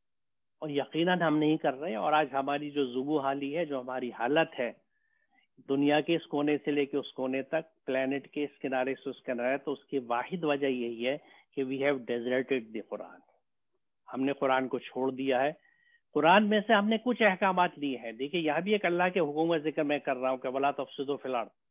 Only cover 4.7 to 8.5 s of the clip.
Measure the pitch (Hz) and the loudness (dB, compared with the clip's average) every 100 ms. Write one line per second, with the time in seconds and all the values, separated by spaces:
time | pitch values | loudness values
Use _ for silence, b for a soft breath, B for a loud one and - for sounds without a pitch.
4.7 | - _ _ _ _ _ _ _ _ - | -6 _ _ _ _ _ _ _ _ -4
5.7 | 135 143 147 143 170 - 147 147 147 - | 2 4 2 2 -2 0 -2 0 0 0
6.7 | 147 139 143 131 - 131 135 131 160 160 | 0 0 -2 -6 -6 -4 -4 -2 -4 -6
7.7 | _ - 131 131 139 131 - 143 | _ -4 -2 0 -4 -6 -6 -6